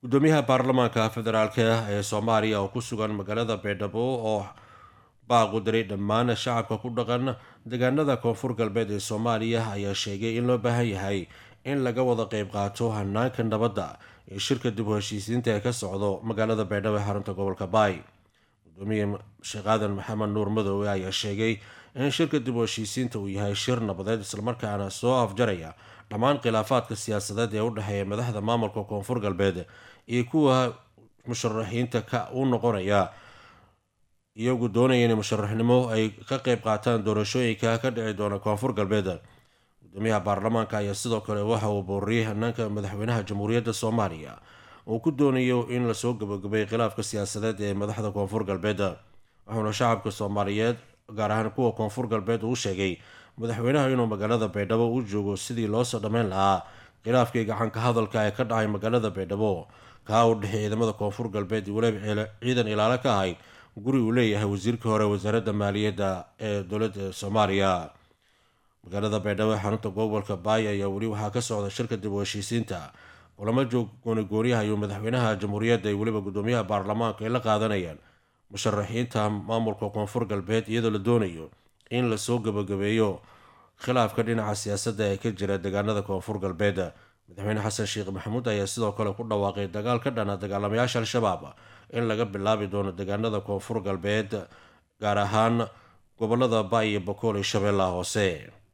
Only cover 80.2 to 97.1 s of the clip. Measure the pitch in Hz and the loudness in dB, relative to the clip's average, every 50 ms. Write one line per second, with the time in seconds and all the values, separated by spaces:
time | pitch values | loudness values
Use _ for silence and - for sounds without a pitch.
80.2 | 117 95 104 101 92 90 110 113 104 104 110 117 113 113 107 104 98 120 120 117 | -2 0 -2 -4 -2 0 0 0 0 0 -2 0 2 2 0 0 2 4 4 4
81.2 | 107 92 85 80 80 76 - _ _ _ _ _ _ _ 120 123 127 120 113 104 | 4 0 -4 -8 -12 -14 -16 _ _ _ _ _ _ _ -2 0 2 2 0 -2
82.2 | - - 120 120 107 110 101 104 101 92 101 95 98 104 110 113 113 101 95 - | 0 0 -2 0 0 -2 -2 -2 -2 -2 -2 0 0 2 4 4 4 2 2 -4
83.2 | - - - - - - - _ - _ _ _ - - 127 127 117 104 - - | -10 -20 -20 -20 -20 -20 -20 _ -20 _ _ _ -4 0 2 4 4 2 2 -2
84.2 | 110 110 117 113 107 107 107 104 - 104 101 98 - 117 110 101 110 101 98 95 | 0 0 0 0 0 -2 -2 -2 -2 -2 -2 -2 -2 -4 -2 0 0 0 0 0
85.2 | - 117 104 95 101 98 98 95 85 98 95 101 101 107 107 104 98 - 98 92 | -2 -4 -4 -2 -2 -2 -2 -2 -2 -2 0 0 0 2 0 -2 -2 -2 -4 -4
86.2 | - - 107 101 92 95 90 80 104 101 98 95 92 82 - - - _ _ _ | -4 -4 -6 -4 -4 -4 -2 2 2 2 2 2 -4 -4 -6 -14 -20 _ _ _
87.2 | _ _ 87 90 98 107 107 110 101 110 107 - 107 101 - 107 101 92 98 95 | _ _ -16 -6 -4 -2 -2 0 -2 -2 -2 -2 -4 -2 -2 -4 -4 -6 -6 -6
88.2 | - 110 107 123 120 120 107 101 98 95 - - 113 104 101 - 110 104 98 104 | -6 -4 -4 -2 -2 0 0 0 0 -2 -2 -2 -2 -2 0 0 -2 -2 -2 -4
89.2 | 117 113 110 104 98 98 95 101 101 92 85 107 104 120 120 117 - 139 123 113 | -4 -2 0 0 0 0 -2 -2 -6 -6 -6 -4 -2 0 0 0 0 -2 -2 -2
90.2 | 107 101 101 92 101 98 98 98 104 104 107 113 123 123 - 123 113 110 - 123 | -2 -2 -2 -4 -4 -4 -2 -2 0 0 2 2 2 2 0 -2 -2 0 0 2
91.2 | 113 101 90 80 - 69 - - - - - - - _ - 117 120 113 107 107 | 2 2 0 0 -6 -14 -18 -20 -20 -20 -20 -20 -20 _ -4 -2 0 0 0 0
92.2 | 117 107 98 101 98 104 110 104 104 98 92 101 98 98 90 87 98 92 101 104 | 0 -2 -2 -2 2 2 2 2 0 -2 -2 -2 -2 -2 -4 -6 -4 -4 -2 0
93.2 | 110 117 107 101 92 - 101 98 - - 117 113 92 101 95 92 82 101 104 110 | 0 0 -2 -2 -2 -2 -4 -4 -4 -4 -4 -4 -2 -2 -4 -2 0 0 0 0
94.2 | 107 104 113 104 87 - - - - - _ _ _ _ _ _ 107 104 101 101 | 0 -2 -4 -6 -8 -10 -18 -20 -20 -20 _ _ _ _ _ _ 0 0 2 2
95.2 | 101 101 104 110 110 113 120 117 117 113 - - - - _ - _ _ _ _ | 0 2 4 4 4 4 4 2 -2 -4 -6 -20 -20 -20 _ -20 _ _ _ _
96.2 | 117 107 117 120 127 120 113 110 107 92 113 113 110 107 104 104 90 98 | 0 0 2 2 4 4 4 2 2 2 2 2 2 2 0 -2 -2 -4